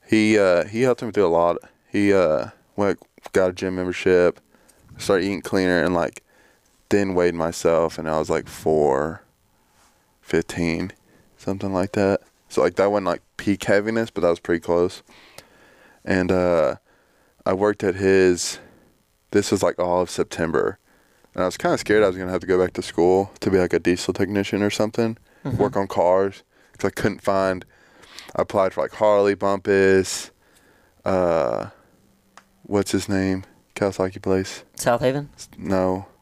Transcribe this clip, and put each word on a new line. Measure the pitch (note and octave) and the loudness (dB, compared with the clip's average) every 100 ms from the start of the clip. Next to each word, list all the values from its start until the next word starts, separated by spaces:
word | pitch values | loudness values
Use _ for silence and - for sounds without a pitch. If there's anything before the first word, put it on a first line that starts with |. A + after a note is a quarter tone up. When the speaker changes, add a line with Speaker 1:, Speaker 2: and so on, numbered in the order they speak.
| - | 2
Speaker 1:
he, | A2 G#2+ G#2+ | 2 4 4
uh, | F#2+ F2 | 4 2
he | E2+ A2 | 0 0
helped | C3 A#2+ | 0 0
him | A#2+ | -2
do | G2+ | 0
a | F2+ | 2
lot. | E2 E2+ E2+ - _ _ | 4 2 0 -8 _ _
He, | G#2 G2+ | -2 2
uh, | G2 E2+ D2 G#2 - _ | 4 2 0 -4 -14 _
went, | - G2+ F2 - _ - | -4 -2 -4 -10 _ -4
got | G2 F#2 | 0 0
a | |
gym | F2+ F#2+ | -2 -6
membership, | F#2 F2+ F2+ F#2+ F2+ F2 - _ _ _ _ _ - | -4 -6 -2 2 4 4 0 _ _ _ _ _ -10
started | - G2 | -2 0
eating | G2 F#2 | 0 -4
cleaner, | - G2 F#2 F2 | -2 0 2 2
and, | D#2+ | 2
like, | F2 D2+ - _ _ _ _ _ _ _ | 0 -2 -8 _ _ _ _ _ _ _
then | G#2 G2 | 0 0
weighed | F2+ F2 | 2 0
myself, | E2+ D#2+ - E2+ E2 E2 - | 0 -4 0 2 2 0 -4
and | D#2+ | -4
I | D#2 | -2
was, | D#2 | 0
like, | D#2+ - | -4 -4
four | - - D#2 D2 C2 D#2 E2 _ _ _ _ _ _ _ _ _ _ | -6 -2 2 2 0 -2 -8 _ _ _ _ _ _ _ _ _ _
fifteen, | - E2 - - E2+ E2 F#2 - _ _ _ _ | -4 -4 -2 -6 -4 -4 -8 -12 _ _ _ _
something | - G2 G2+ | -10 -8 -4
like | F#2+ F#2+ | -4 -2
that. | G#2+ G2 G2+ _ _ _ | 0 0 0 _ _ _
So, | - | 0
like, | E2+ | 0
that | F2+ G2 | 2 0
wasn't, | G#2 F#2 | 0 -2
like, | E2+ _ - | -6 _ -8
peak | - G2 | -4 -4
heaviness, | - G2+ G#2+ A2+ A2+ | 0 0 0 -4 -4
but | - | 0
that | E2+ | 0
was | E2+ | 0
pretty | - E2+ | -2 -4
close. | - F2 F2+ - _ - - - _ _ _ _ _ _ | 0 0 0 -4 _ -20 -20 -20 _ _ _ _ _ _
And, | - F#2+ F2+ | -4 -2 0
uh, | F#2 F2+ E2+ C#2 - _ _ _ _ _ _ | 0 2 2 0 -4 _ _ _ _ _ _
I | - | -4
worked | F#2+ G#2 G#2 | 0 0 0
at | G2+ | -4
his, | F#2 G2 F#2+ F#2 F2 - - - _ _ _ _ _ _ | 0 2 4 4 2 -4 -10 -18 _ _ _ _ _ _
this | G#2 - | -2 0
was, | G2+ | 0
like, | F2+ - | 0 -2
all | F2 F2+ | 0 0
of | F2 | -2
September. | - E2+ - E2 D2 G1+ - _ _ _ _ _ | -4 -6 -4 -2 0 -2 -6 _ _ _ _ _
And | - | -4
I | F2+ | -4
was | - | -2
kinda | F3 D3+ | -2 -2
scared | - G#2+ | 2 2
I | G2+ | 2
was | F#2 | 0
gonna | F#2 | -6
have | F#2 | -6
to | F2+ | 0
go | F2+ | 0
back | F2+ | 0
to | - | -2
school | - - F2 F#2+ G2+ - | -6 2 4 4 0 -4
to | G#2 | 0
be, | F#2+ | 2
like, | F2+ | 2
a | E2 | 0
diesel | F2+ F#2 - | 0 -2 -2
technician | F#2 G2 G2+ G2 G2 | -2 -2 -2 -2 -2
or | G#2 | -2
something, | - G#2+ A2+ A2+ A2+ _ _ | 0 -2 -2 -4 -6 _ _
Speaker 2:
Mm-hmm. | C#3+ A#2 | -8 -2
Speaker 1:
work | G2+ G2+ | -2 -2
on | G2 | -4
cars, | - F2 F#2+ G2 - _ _ _ - | 0 2 2 0 -4 _ _ _ -6
'cause | G2 | -6
I | |
couldn't | - A2 G2 | -2 -4 -2
find, | - G2 F#2+ F#2 - _ _ _ - - - | -2 0 0 -2 -10 _ _ _ -20 -20 -10
I | - | -6
applied | - G#2 F#2+ | -2 0 0
for, | F2+ | -2
like, | C#2 | -6
Harley, | - G#2+ G#2 G2+ | 0 2 4 2
Bumpus, | G2 G2 G2 G#2 G2 F#2+ F#2+ F#2 - - _ _ _ _ _ _ _ | 0 -2 -2 2 4 6 4 2 -6 -12 _ _ _ _ _ _ _
uh, | G2 F#2 F2 E2 B1+ A1 - - _ _ _ _ _ - _ _ | -2 0 2 0 0 -4 -8 -16 _ _ _ _ _ -20 _ _
what's | - G2+ G2 | -4 -2 0
his | G2 F#2+ | -2 -2
name? | F#2+ F#2+ F#2+ - _ _ | -2 -2 -4 -8 _ _
Kawasaki | - G2+ F#2+ F#2+ F#2 | -2 -2 0 -4 -4
place. | F#2+ F#2+ F#2+ - - | -2 -2 -2 -12 -18
Speaker 2:
South | - C3 A#2+ | -6 -2 0
Haven? | B2+ C#3 C#3+ - | 0 -2 -8 -18
Speaker 1:
S-, | - - | -20 -14
no. | D#2 F#2+ F#2 F#2 G2+ _ | -2 0 0 -2 -8 _